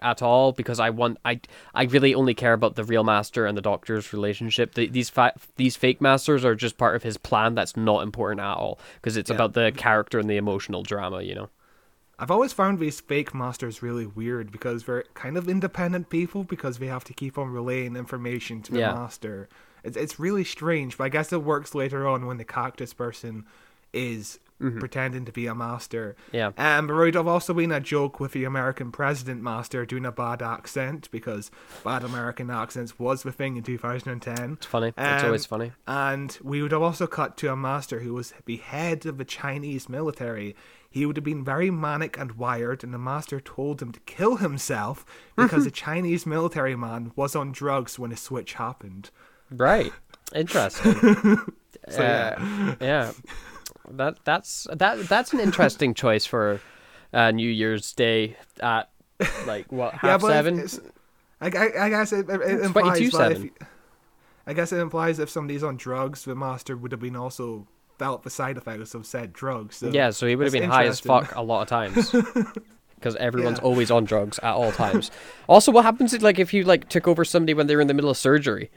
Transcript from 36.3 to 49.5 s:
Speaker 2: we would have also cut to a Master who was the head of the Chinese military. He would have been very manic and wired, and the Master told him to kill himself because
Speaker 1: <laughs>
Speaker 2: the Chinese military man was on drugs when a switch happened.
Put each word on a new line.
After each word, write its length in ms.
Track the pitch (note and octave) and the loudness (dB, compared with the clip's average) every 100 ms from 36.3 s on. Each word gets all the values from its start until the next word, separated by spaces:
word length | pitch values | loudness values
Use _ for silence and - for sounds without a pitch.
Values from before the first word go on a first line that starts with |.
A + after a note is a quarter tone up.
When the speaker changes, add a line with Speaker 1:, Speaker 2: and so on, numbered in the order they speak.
| - | -12
Speaker 2:
we 200 | C3+ D3 | -6 -4
would 100 | D3 | -2
have 120 | D#3 | 0
also 240 | E3+ D#3+ E3+ | 0 -2 -4
cut 280 | - C#3+ - | -4 -6 -4
to 140 | D3 | -4
a 60 | C3 | -4
Master 440 | C3 C#3+ C3+ A#2 | -4 -4 -6 -8
who 120 | A#2 | -6
was 200 | B2 A#2 - - | -8 -10 -12 -10
the 120 | A#2 | -10
head 480 | - C#3+ E3+ D#3 D#3+ | -8 -6 -4 -4 -6
of 120 | C#3 | -10
the 80 | C3 | -10
Chinese 640 | - C#3 C#3+ C#3+ C3+ - | -8 -6 -6 -6 -8 -8
military. 640 | C3 D#3 C#3+ A#2+ A2 G2+ G2+ - - _ | -6 -6 -6 -8 -6 -8 -12 -20 -20 _
He 160 | C3+ D3 | -4 -2
would 120 | D3 | -2
have 80 | D3+ | -4
been 180 | D3+ | -6
very 260 | C3+ C#3 F#3 | -4 0 0
manic 460 | E3+ D3+ D3 D#3 - | 0 -2 -2 -4 -6
and 160 | C3 | -10
wired, 520 | A2+ A#2+ A#2 A#2+ C3 B2 | -6 -4 -2 -4 -6 -8
and 80 | |
the 60 | B2 | -8
Master 420 | B2+ C#3+ - C#3 | -6 -6 -6 -10
told 400 | - - C#3+ D3 | -10 -6 -6 -6
him 100 | B2 | -10
to 80 | A2+ | -14
kill 360 | - - G#3 A#3+ | -16 0 2 2
himself 680 | F#3 C3+ - A#2 G#2 C#3+ - - - - | 0 -2 -4 -4 -4 -8 -14 -20 -6 2
because 300 | - D#3+ C#3 | 4 4 2
Speaker 1:
<laughs> 0 | |
Speaker 2:
the 60 | |
Chinese 540 | - - E3 F3+ E3+ E3 | -2 -6 -4 0 -2 0
military 500 | D#3 E3 D#3 C3 B2 | -2 0 0 -2 -2
man 340 | A#2 A#2 A#2 B2+ | -6 -8 -8 -4
was 180 | C#3 D3+ | -2 -2
on 160 | C#3 | -6
drugs 480 | B2+ C#3+ C3+ B2 - | -4 -2 -2 -4 -8
when 140 | A#2+ | -10
a 40 | A2+ | -10
switch 360 | - B2+ - | -8 -8 -8
happened. 560 | - A#2 C3 G2+ F#2 - _ - _ _ | -8 -8 -8 -14 -16 -18 _ -20 _ _